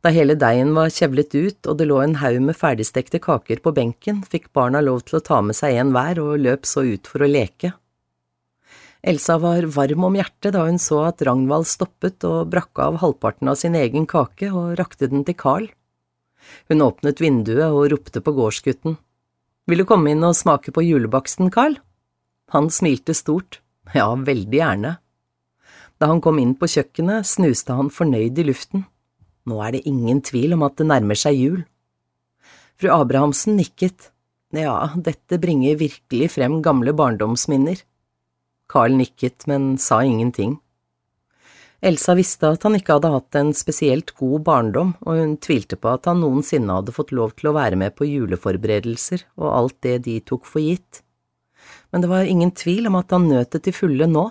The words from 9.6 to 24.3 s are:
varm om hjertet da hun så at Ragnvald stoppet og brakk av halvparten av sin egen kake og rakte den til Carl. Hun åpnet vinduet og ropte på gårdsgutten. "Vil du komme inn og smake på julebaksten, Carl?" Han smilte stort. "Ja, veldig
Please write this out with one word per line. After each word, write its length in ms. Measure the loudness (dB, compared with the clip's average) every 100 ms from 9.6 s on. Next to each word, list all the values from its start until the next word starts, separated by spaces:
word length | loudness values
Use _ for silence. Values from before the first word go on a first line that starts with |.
| 0
varm 380 | 0 0 2 0
om 80 | 0
hjertet 380 | -4 _ -2 0
da 80 | 0
hun 160 | 0
så 220 | 0 0 0
at 140 | 0 0
Ragnvald 440 | 0 0 0 -2
stoppet 560 | -4 -6 _ -6 -4 -4
og 240 | -2 -2
brakk 320 | -4 -4 -2
av 160 | -2 0
halvparten 480 | -2 0 -4 -2 -4
av 100 | -2
sin 160 | 0 0
egen 300 | 0 0 0
kake 400 | 0 -2 -4 -6
og 240 | -4 -4 -4
rakte 300 | -6 -4 -2
den 120 | -2 -4
til 120 | -2
Carl. 300 | 0 0 -4 _ _ _ _ _ _ _ -20 -20 _
Hun 120 | 2
åpnet 400 | 2 2 -4 0
vinduet 480 | 2 2 0 0 2
og 220 | 2 2
ropte 280 | 0 -4 -6 -2
på 80 | 0
gårdsgutten. 600 | -2 -2 -4 -4 -6 -8 _ _ _ _ _ _ -2
"Vil 120 | 0
du 40 | 4
komme 260 | 4 4 4
inn 100 | 2
og 120 | 2
smake 360 | 2 0 0
på 120 | -2 2
julebaksten, 680 | 2 2 -2 -4 -2 0
Carl?" 240 | 2 0 0 _ _ _ _ _ _ _ 0
Han 160 | 0
smilte 400 | 0 0 0 -2
stort. 480 | -4 -2 -4 -4 -20 _ _ -4
"Ja, 160 | 0 0 0
veldig 420 | -2